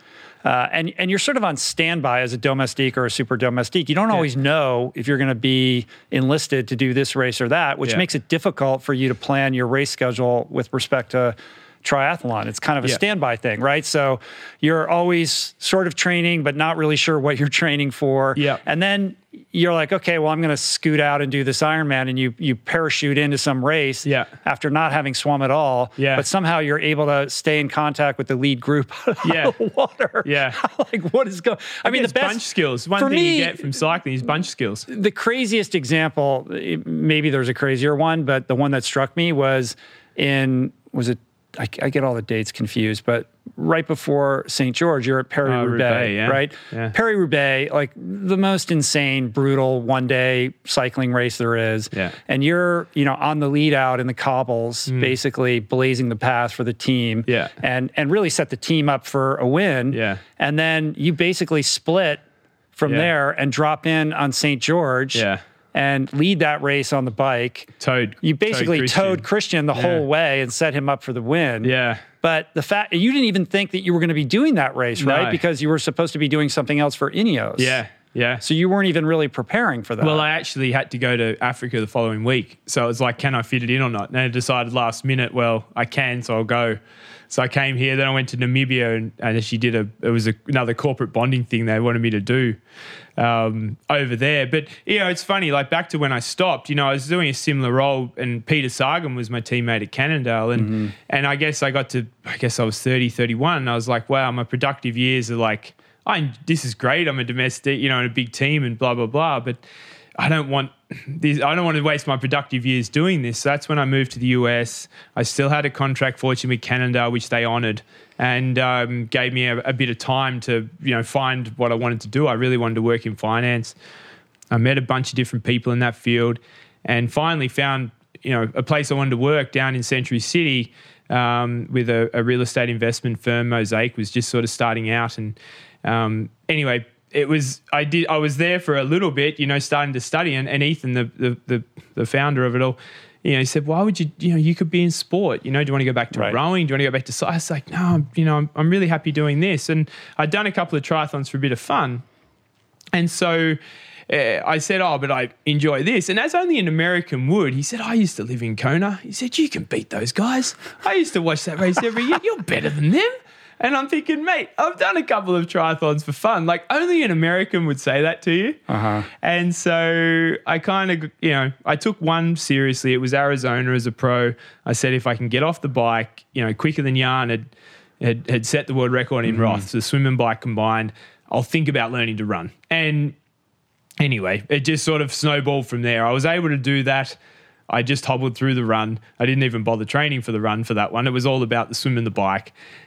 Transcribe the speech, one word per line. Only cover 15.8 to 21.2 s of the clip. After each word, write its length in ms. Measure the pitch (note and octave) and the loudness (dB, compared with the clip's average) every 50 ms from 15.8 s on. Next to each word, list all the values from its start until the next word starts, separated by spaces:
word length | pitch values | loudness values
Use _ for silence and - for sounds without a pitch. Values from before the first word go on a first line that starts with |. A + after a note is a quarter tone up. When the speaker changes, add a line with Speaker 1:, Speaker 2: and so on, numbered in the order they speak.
| F#3 | 2
Speaker 1:
of 80 | F3 C#3 | 2 0
training, 480 | - - F3+ F3+ F3 E3+ E3+ F3 E3 C#3+ | -2 0 0 2 2 2 2 2 2 0
but 140 | C#3+ C#3 | 0 0
not 200 | D3 D#3 D#3+ E3 | 0 0 0 0
really 200 | E3 D#3 D3+ D3+ | 0 0 0 2
sure 220 | C#3 - - D#3+ D3 | 2 2 2 2 2
what 200 | C3 D3 C#3+ A#2+ | 2 2 2 2
you're 100 | C#3+ C#3+ | 0 0
training 440 | - - E3+ D#3+ D3 C#3+ C#3+ C#3 B2 | 0 0 0 0 0 0 0 -2 -2
for. 420 | - D3+ C#3 C3+ C3+ C3+ C3+ C3 | 0 0 2 2 2 2 2 2
Speaker 2:
Yeah. 200 | D3 C#3+ C#3+ C3 - - | 2 0 0 0 -2 -2
Speaker 1:
And 160 | - D3 D#3+ F#3 | -2 0 0 2
then 320 | G3 G3+ G3+ G3 F#3+ - - _ _ - - - _ - | 0 0 0 -2 -2 -6 -10 _ _ -20 -20 -14 _ -2
you're 200 | E3+ E3+ F3 E3+ | 2 2 2 4
like, 180 | E3 D#3 C#3 G3 | 2 2 0 0
"Okay, 260 | F#3 - - E3+ E3 | -2 0 0 0 2
well, 140 | D#3 D#3 D#3 | 2 0 0
I'm 80 | D#3 | 2
gonna 160 | E3 D#3 D3 | 0 0 0
scoot 420 | B2+ - - - - - E3 D3+ D3+ | 0 -2 -2 -2 -2 0 0 2 2
out 220 | D3 D3 C#3+ C#3+ | 2 2 2 0